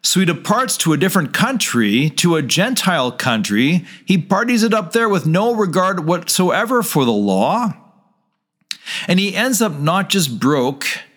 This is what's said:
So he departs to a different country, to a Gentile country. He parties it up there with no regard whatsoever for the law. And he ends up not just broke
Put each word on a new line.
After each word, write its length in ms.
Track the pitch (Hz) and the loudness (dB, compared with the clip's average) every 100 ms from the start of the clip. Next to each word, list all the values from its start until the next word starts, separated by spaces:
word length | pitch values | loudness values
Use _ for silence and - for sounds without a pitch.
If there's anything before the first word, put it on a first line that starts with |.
So 200 | - 180 | 0 2
he 40 | 180 | 0
departs 520 | 160 - 214 254 - | -2 -2 0 0 -2
to 160 | 165 | 0
a 40 | 151 | 2
different 360 | 185 190 151 | 2 0 0
country, 760 | - 233 254 - 120 107 110 151 | 0 0 0 -2 0 2 2 0
to 260 | - 175 165 | 0 0 2
a 40 | |
Gentile 720 | 131 135 220 254 190 170 123 | 0 0 0 0 0 0 -2
country. 760 | - 131 113 95 101 135 175 - - - | -2 -2 0 0 2 2 0 -2 -20 0
He 120 | 190 | 0
parties 460 | - 196 233 240 | 2 0 2 2
it 100 | 226 | 2
up 200 | 214 175 | 0 0
there 160 | 233 226 | 0 2
with 180 | 190 143 | 0 2
no 260 | 170 226 | 2 2
regard 520 | 226 196 175 185 185 156 | 0 0 2 0 -2 -2
whatsoever 760 | 175 175 - 180 180 220 247 | -2 -2 0 2 0 0 -2
for 220 | 208 156 | 0 0
the 80 | 127 | 2
law. 600 | 104 101 95 123 214 226 147 - _ _ _ _ _ _ _ _ - - - - | 2 2 2 2 0 -2 -6 -16 _ _ _ _ _ _ _ _ -16 -10 -10 0
And 100 | 180 | 0
he 160 | 202 185 | 0 -2
ends 260 | 247 226 | -2 0
up 160 | 220 147 | -2 0
not 320 | 147 185 196 | 0 0 0
just 300 | 196 151 110 | -2 -2 -2
broke 480 | 123 147 123 139 - - - | 0 0 0 -4 -8 -8 -12